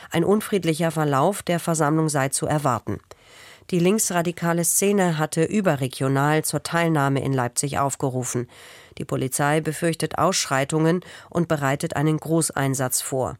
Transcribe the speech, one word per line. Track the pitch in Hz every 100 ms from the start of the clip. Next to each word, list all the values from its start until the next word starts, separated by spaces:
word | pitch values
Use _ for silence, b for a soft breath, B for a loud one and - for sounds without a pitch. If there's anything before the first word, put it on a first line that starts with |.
| B
Ein | 165
unfriedlicher | 170 214 - 202 165 156 165
Verlauf | 160 147 135 165 208
der | - 170
Versammlung | - 165 147 160 156
sei | 147 135
zu | - 147
erwarten. | 151 143 113 - - - B B B B B B
Die | 180
linksradikale | 180 220 - 175 170 170 170 170 165
Szene | - 196 202 180 156
hatte | 156 165 160
überregional | 214 185 139 131 - 135 135 147 156
zur | - 147
Teilnahme | - 170 165 156 139 139
in | 135
Leipzig | 131 120 - 143 -
aufgerufen. | 139 - 139 127 120 123 120 B B B B -
Die | -
Polizei | 135 131 - 143 156
befürchtet | 156 147 170 160 156 -
Ausschreitungen | 165 190 - 135 139 156 160 180 B B B
und | 170 165
bereitet | 151 139 139 160 -
einen | 151 156
Großeinsatz | 151 165 151 143 135 135 127 -
vor. | - 135 110